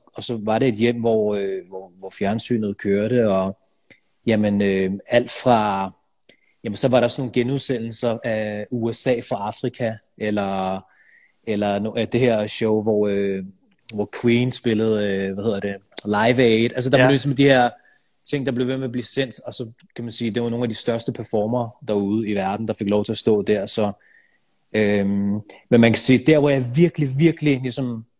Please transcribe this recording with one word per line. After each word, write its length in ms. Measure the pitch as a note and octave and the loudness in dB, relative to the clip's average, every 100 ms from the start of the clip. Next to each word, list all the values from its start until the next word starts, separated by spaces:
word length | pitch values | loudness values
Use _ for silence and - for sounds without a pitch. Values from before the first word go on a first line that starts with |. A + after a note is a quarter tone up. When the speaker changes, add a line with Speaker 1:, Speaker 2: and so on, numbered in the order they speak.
| _ | _
Speaker 1:
og 100 | - | -14
så 160 | - A#2 | -8 -6
var 160 | G#2+ A2 | -2 2
det 80 | C3 | 2
et 60 | G#2+ | 2
hjem, 240 | A#2 A#2+ | 0 2
hvor, 360 | A#2 A2 G#2+ G#2 | 0 2 2 -2
øh, 320 | G2 F#2+ F2+ | -4 -6 -10
hvor, 220 | F#2+ F#2+ F2+ | -16 -16 -16
hvor 100 | F#2+ - | -16 -6
fjernsynet 580 | G2 A2 - A#2+ G#2+ G2 | -4 -2 -2 -2 -2 -4
kørte, 520 | G#2 G2 A2 B2 A2 | -2 0 2 2 2
og 280 | F#2+ F#2+ G2 _ _ _ - _ _ - | 2 0 -4 _ _ _ -20 _ _ 0
jamen, 360 | G#2+ G#2 G2+ | 2 2 2
øh, 300 | G2+ F#2+ F#2+ G2 - | 2 2 0 -4 0
alt 240 | A#2+ A#2+ | 0 0
fra, 600 | - B2+ A#2 G#2+ G2 F#2+ - _ _ _ _ _ _ | -2 2 2 2 -2 -4 -8 _ _ _ _ _ _
jamen, 140 | A#2 G2+ | -8 -2
så 100 | C3 | 2
var 120 | B2 | 4
der 80 | A#2 | 2
sådan 140 | - | -2
nogle 120 | B2+ | -2
genudsendelser 840 | A#2 A#2+ C#3 - B2 A2+ A2+ A#2+ A2+ | 0 0 -2 -4 -6 -6 -4 -2 -2
af 420 | A#2+ A2 G#2+ G#2 G#2+ | -4 -4 -4 -6 -6
U 200 | B2 A2+ | -4 -2
S 140 | A2 - | -2 -2
A 120 | A#2+ - | -2 -2
fra 180 | A2 G#2 | -6 -6
Afrika, 460 | - B2+ - A#2 A2 _ - | -6 -8 -4 -6 -6 _ -8
eller, 640 | G#2+ G#2 G2 G2 F#2+ F#2+ - _ _ _ _ _ | -4 -2 -2 -2 -4 -4 -10 _ _ _ _ _
eller 360 | - G#2 G#2 G2+ | -6 -2 0 -2
no-, 200 | G#2+ A#2 | -2 -4
af 80 | A2 | -2
det 120 | A#2 | 0
her 280 | B2+ A2 G#2 | 2 2 0
show, 340 | - A2+ A2 | -2 0 0
hvor... 240 | G#2+ G#2+ G#2 | 2 0 2
Øh, 360 | G2+ G2+ F#2+ F#2+ - _ _ _ | 0 -2 -4 -8 -16 _ _ _
hvor 160 | G#2+ G2+ - | -8 -6 -2
Queen 300 | A#2+ A#2+ B2+ | 2 2 2
spillede, 520 | - A#2+ G#2+ A2 G#2+ | -2 0 0 2 0
øh, 300 | G#2 G2 G2 | 0 -2 -4
hvad 100 | G2 | -4
hedder 160 | G#2+ G2 | -4 -2
det, 160 | G2+ G2 _ - G#2 | -4 -8 _ -12 -2
Live 380 | G#2 A2+ B2 B2 | 0 2 4 4
Aid. 220 | A2 A#2 - | 4 2 0
Altså, 140 | B2+ | 2
der 80 | B2 | 4
Speaker 2:
Ja. 60 | |
Speaker 1:
var 80 | B2+ | 6
ligesom 240 | C#3 C#3+ B2+ | 4 0 2
de 80 | |
her 260 | C#3 C3+ B2 - _ _ _ _ - | 4 6 4 -2 _ _ _ _ -8
ting, 200 | D3 C3+ | -4 -4
der 60 | |
blev 160 | B2 B2+ | -2 -2
ved 100 | C3 | -4
med 80 | C3 | -6
at 60 | |
blive 120 | A#2+ A2+ | -6 -6
sendt, 340 | - C3+ - - | -4 -4 -6 -12
og 80 | |
så 180 | - A#2+ A2+ - - | -10 -12 -14 -20 -12
kan 100 | A#2+ | -10
man 60 | |
sige, 200 | G#2+ A#2 | -6 -4
det 120 | G#2+ | -2
var 60 | A#2 | -4
nogle 140 | A#2 | -4
af 60 | A#2+ | -4
de 60 | A2 | -4
største 360 | - A#2 - | -2 -2 -4
performere 580 | A#2 A2 G#2+ G#2+ B2 A#2 - A2+ | -8 -4 -2 -2 -2 -4 -10 -4
derude 400 | G#2 G2 A2 G#2+ | -2 0 0 -2
i 40 | |
verden, 340 | G2+ F#2+ G#2 A2 | -2 -2 -4 -6
der 60 | |
fik 160 | A2 G2+ | -4 0
lov 160 | G#2 G#2 | 0 0
til 60 | |
at 60 | A2 | -2
stå 240 | - G#2+ | 2 2
der, 240 | G2 G#2+ G2+ | 2 0 0
så, 260 | - G#2 - _ _ _ _ _ _ _ G#2+ | -2 -4 -4 _ _ _ _ _ _ _ 0
øhm, 640 | G#2 G#2 G2 G2+ G2+ G#2 - - _ | 2 2 0 0 0 -2 -6 -18 _
men 120 | A#2+ | 6
man 100 | A#2 | 6
kan 40 | A2 | 6
sige, 280 | - B2+ B2+ | 4 4 6
der 120 | D#3 | 4
hvor 100 | C#3+ | 4
jeg 160 | C#3 B2 B2+ | 2 0 2
virkelig, 340 | E3+ - C#3+ C3 | 2 2 -2 2
virkelig 440 | D#3+ D#3+ D3 C3+ | 2 2 0 0
ligesom 440 | C3 B2 B2+ A2+ A2+ | -2 -4 -4 -6 -10